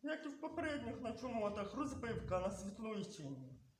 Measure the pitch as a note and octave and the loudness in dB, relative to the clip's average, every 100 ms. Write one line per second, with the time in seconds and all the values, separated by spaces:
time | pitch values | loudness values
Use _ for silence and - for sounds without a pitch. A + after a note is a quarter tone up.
0 | C#4+ D#4 D4+ C#4 D#4+ E4 D#4+ C#4+ A3+ B3+ | 0 -2 -2 -4 -2 0 0 2 0 -2
1 | A#3 A3+ B3+ A#3 G#3 G#3 G3 A3 C#4 - | -2 -2 0 2 2 2 0 0 0 0
2 | A#3 A3 G3 F3+ F#3 - G3 G3 A3 G#3 | 0 0 4 4 4 2 -4 -2 0 0
3 | E3+ - C#3+ C3+ C3 B2+ - - | 0 -2 -4 -4 -6 -12 -16 -20